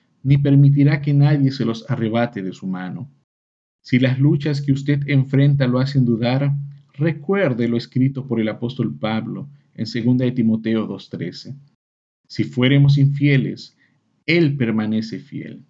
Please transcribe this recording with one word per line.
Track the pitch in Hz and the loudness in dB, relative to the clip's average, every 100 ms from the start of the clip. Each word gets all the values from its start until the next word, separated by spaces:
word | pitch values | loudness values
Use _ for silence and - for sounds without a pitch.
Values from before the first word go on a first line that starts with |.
| _ _ | _ _
ni | 135 139 | 0 2
permitirá | 143 139 139 143 143 143 | 4 6 6 6 4 2
que | 147 | 2
nadie | 143 143 147 135 | 4 4 4 2
se | - | 0
los | 113 110 - | -4 -4 -6
arrebate | 113 110 117 120 101 | -4 -2 0 -2 -4
de | 95 | -8
su | - 95 | -8 -8
mano. | 92 92 87 139 _ _ _ _ _ _ _ | -8 -8 -10 -14 _ _ _ _ _ _ _
Si | - 123 | -2 0
las | 127 127 | 2 2
luchas | 143 165 156 143 | 2 2 -2 -2
que | - | -2
usted | 135 - 143 143 | -2 0 -2 0
enfrenta | 139 131 139 143 139 123 | 0 2 2 4 2 2
lo | 127 | 0
hacen | 135 139 | 0 0
dudar, | 120 110 120 131 143 143 - - _ | 2 0 0 0 -2 -4 -8 -16 _
recuerde | - 160 151 - 196 170 110 120 | -4 -4 -2 -2 0 0 0 -2
lo | 117 | -2
escrito | - 127 131 135 113 | -2 0 0 -2 -4
por | 113 | -2
el | 110 | -2
apóstol | 104 120 - 107 - | -4 -6 -4 -6 -4
Pablo | 107 110 113 95 95 - _ | -4 -4 -6 -10 -12 -18 _
en | - 110 | -12 -8
segunda | 120 117 127 | -2 0 2
de | 123 | 0
Timoteo | 113 110 110 110 113 98 | 0 0 0 -2 -2 -4
dos | 98 - | -8 -12
trece. | 90 87 - 82 - _ _ _ _ _ _ _ | -10 -10 -12 -16 -18 _ _ _ _ _ _ _
"Si | - | -6
fuéramos | 107 120 127 143 143 143 | -4 0 2 4 4 4
infieles, | 139 139 143 135 98 95 - _ _ _ _ _ - | 2 2 2 2 0 -8 -16 _ _ _ _ _ -2
Él | 170 151 139 | 2 2 0
permanece | 113 110 107 110 110 95 | -2 -2 -2 -4 -4 -10
fiel. | - 80 76 - | -14 -14 -14 -18